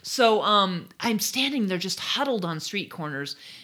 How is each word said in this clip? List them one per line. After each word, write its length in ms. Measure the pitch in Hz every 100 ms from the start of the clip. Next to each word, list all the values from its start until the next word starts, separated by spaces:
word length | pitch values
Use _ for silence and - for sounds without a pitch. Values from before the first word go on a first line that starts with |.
So, 380 | - - 233 214
um, 440 | 165 208 190 175 - -
I'm 200 | 233 214
standing 480 | - 254 269 285 202
there 100 | 185
just 200 | 185 -
huddled 460 | - - 277 226 175
on 140 | 156
street 300 | - 202 165
corners. 440 | - 151 139 139 - - -